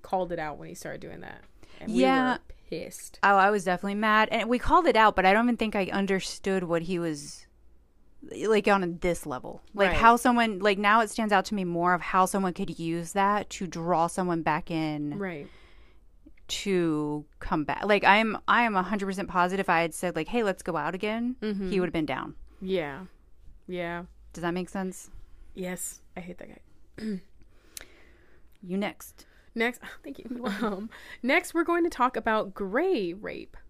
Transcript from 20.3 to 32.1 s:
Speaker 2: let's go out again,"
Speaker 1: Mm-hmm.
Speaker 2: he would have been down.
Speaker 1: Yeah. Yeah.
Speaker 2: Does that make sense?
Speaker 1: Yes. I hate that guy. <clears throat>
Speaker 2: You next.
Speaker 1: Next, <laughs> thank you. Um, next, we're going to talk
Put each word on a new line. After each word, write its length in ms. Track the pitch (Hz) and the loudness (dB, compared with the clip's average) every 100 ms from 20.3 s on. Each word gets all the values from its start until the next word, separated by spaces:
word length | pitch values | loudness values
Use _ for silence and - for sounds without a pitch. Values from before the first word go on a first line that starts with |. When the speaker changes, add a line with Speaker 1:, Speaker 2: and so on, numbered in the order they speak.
| 240 | 0
Speaker 2:
let's 200 | 208 185 | 0 -2
go 140 | - 160 | -4 -4
out 180 | 147 | -4
again," 420 | 185 214 226 240 254 | -4 -4 -4 -4 -4
Speaker 1:
Mm-hmm. 280 | 214 202 190 | -4 -4 -2
Speaker 2:
he 80 | 190 | 0
would 60 | 175 | 0
have 40 | |
been 140 | 165 147 | -2 -2
down. 300 | 131 - - - - | -4 -8 -12 -18 -12
Speaker 1:
Yeah. 440 | 185 185 147 139 185 - _ - - - - | -4 -2 -2 -8 -14 -20 _ -20 -20 -20 -10
Yeah. 380 | 175 170 170 175 - - | -8 -6 -8 -12 -18 -18
Speaker 2:
Does 100 | - | -6
that 120 | 170 | -4
make 140 | 180 180 | -4 -4
sense? 400 | 196 185 180 - - - - - | -6 -6 -8 -16 -18 -18 -18 -16
Speaker 1:
Yes. 460 | 190 180 180 - - - 185 | -10 -8 -8 -10 -12 -16 -16
I 40 | |
hate 180 | 175 180 | -14 -14
that 100 | - | -16
guy. 560 | - - - - - | -18 -20 -20 -20 -12
<clears throat> 260 | 220 185 - - - - _ - - - - - - - - - | -8 -8 -10 -20 -20 -20 _ -20 -20 -20 -20 -20 -20 -20 -20 -18
Speaker 2:
You 120 | 175 190 | -8 -4
next. 500 | 202 - - - - - - 226 | -4 -8 -16 -20 -20 -20 -12 -4
Speaker 1:
Next, 240 | 233 240 - | -4 -4 -12
<laughs> 120 | - | -16
thank 160 | 285 - | -16 -14
you. 260 | 226 240 233 202 | -12 -6 -4 -2
Um, 260 | 220 190 220 - - - | -4 -4 -8 -14 -20 -6
next, 320 | 240 330 359 | 0 0 0
we're 120 | 330 | -2
going 180 | 330 339 | 0 2
to 80 | 339 | 0
talk 260 | - 247 | 0 0